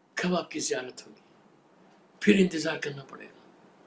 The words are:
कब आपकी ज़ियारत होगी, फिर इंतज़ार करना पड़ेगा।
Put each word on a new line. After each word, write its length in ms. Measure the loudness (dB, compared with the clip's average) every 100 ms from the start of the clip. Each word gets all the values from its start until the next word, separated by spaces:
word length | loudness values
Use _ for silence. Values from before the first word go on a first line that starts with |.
| _ -4
कब 180 | -2 -2
आपकी 240 | -2 -6
ज़ियारत 420 | -4 -4 -6 -12
होगी, 200 | -18 -20 -20 -20 -20 -20 -20 -20 -20 -20 -20 0
फिर 180 | 6 6
इंतज़ार 380 | 6 2 -4 -4
करना 260 | -6 -10
पड़ेगा। 280 | -12 -18 -18 -20 -20 -20 -20 -20